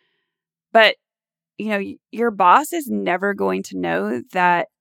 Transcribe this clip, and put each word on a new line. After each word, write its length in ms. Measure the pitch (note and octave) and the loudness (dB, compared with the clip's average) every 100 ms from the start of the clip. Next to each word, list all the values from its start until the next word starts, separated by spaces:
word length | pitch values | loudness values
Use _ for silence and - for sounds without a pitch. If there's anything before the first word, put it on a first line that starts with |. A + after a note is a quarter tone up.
| _ _ _ _ _ _ _ | _ _ _ _ _ _ _
But, 220 | A3+ G#3+ - _ _ _ _ _ - | 4 4 2 _ _ _ _ _ -12
you 120 | G#3+ | -6
know, 100 | G3+ | -6
y-, 180 | G3 - _ | -6 -14 _
your 200 | G#3+ A#3 | -4 -2
boss 420 | G3 F3+ A3+ D4+ | 4 6 6 4
is 160 | E4+ C4+ | -6 -6
never 440 | G#3 F3+ F3+ G3+ | -4 -4 -2 -2
going 280 | G3+ G3 F#3+ | -2 -4 -4
to 140 | F#3+ F#3 | -6 -8
know 440 | F3 E3+ G#3 B3 - | -4 -4 -4 -6 -6
that 380 | F#3 F3+ F3 - _ | -2 2 0 -2 _